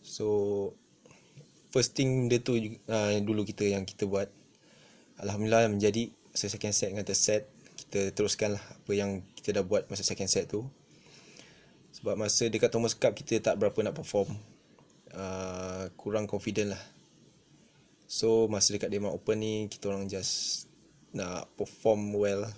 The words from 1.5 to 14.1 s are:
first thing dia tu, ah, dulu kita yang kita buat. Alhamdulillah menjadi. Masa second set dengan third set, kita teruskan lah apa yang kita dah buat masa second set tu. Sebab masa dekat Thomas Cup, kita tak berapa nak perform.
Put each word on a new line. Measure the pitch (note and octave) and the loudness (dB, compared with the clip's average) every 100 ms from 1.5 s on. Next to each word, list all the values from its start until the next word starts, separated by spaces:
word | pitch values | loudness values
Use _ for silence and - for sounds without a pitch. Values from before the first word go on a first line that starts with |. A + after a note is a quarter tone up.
| - - | -18 -2
first | C3 A#2+ - | 2 2 2
thing | C3+ C3 A#2+ | 2 4 4
dia | A#2+ | 2
tu, | B2 A#2+ A2 A2+ - | 4 0 0 -8 -2
ah, | A2 G#2 G#2 | 0 2 2
dulu | G2+ G#2+ G2+ | 2 0 0
kita | G2+ | 0
yang | G#2 G2 F#2 | 2 2 -2
kita | - | -4
buat. | G2+ G2 G2 - - _ _ - - - - - | -2 0 -2 -8 -20 _ _ -20 -20 -20 -20 -10
Alhamdulillah | G2+ G2+ G#2+ A2+ A2+ | -6 -2 4 6 6
menjadi. | G2+ G#2 G2+ - - - | 4 2 2 -4 -8 -8
Masa | - G2+ | -6 -4
second | G2+ G#2 G#2 | -4 -2 0
set | G#2 | 0
dengan | G2+ G2 | -4 -2
third | G2 | 2
set, | - G#2+ - - - - | 4 2 0 -20 -20 -18
kita | - G2+ G2 | -4 -2 -2
teruskan | - G#2 - G#2+ G2+ | 0 0 2 0 -2
lah | - - | -8 -18
apa | - | -2
yang | G2+ G2+ G2 F2+ - | -2 0 -4 -8 -10
kita | - G2+ | -2 0
dah | |
buat | F#2 G2+ - | 2 0 0
masa | G2 | -2
second | - G2 F#2+ | -2 -2 0
set | G#2 F2 | 0 0
tu. | G#2 C3 - _ - - - - - - - - - - - | -4 -6 -14 _ -20 -20 -20 -20 -20 -20 -20 -20 -20 -20 -8
Sebab | A2 G2+ | -4 -2
masa | G#2 - A#2 | 2 2 2
dekat | A2 A#2 | 2 2
Thomas | A#2 A#2 | 2 0
Cup, | - B2 G2+ | 2 0 0
kita | - A2 | -2 0
tak | A2 G2+ | 2 2
berapa | G#2 G#2 | 2 2
nak | G#2 D2 | -2 -2
perform. | - | -2